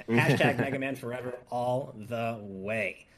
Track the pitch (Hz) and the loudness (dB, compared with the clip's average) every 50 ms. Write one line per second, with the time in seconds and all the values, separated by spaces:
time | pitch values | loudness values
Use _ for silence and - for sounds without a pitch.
0 | - - 113 123 156 - 135 - 156 143 - 123 117 - 143 135 135 139 135 120 | -2 2 4 4 6 6 6 6 4 4 4 2 0 0 0 -2 -2 -2 -4 -4
1 | 127 117 120 127 123 127 123 - - - 123 123 123 123 123 131 143 139 - 107 | -6 -6 -6 -6 -6 -6 -8 -10 -8 -6 -2 0 0 2 0 0 -2 -4 -8 -12
2 | 107 120 120 113 117 113 117 110 104 101 95 95 95 104 113 110 101 92 85 - | -8 -6 -4 -2 -2 -2 -2 -4 -8 -8 -8 -6 -4 -2 0 0 0 -2 -4 -6
3 | - _ _ | -14 _ _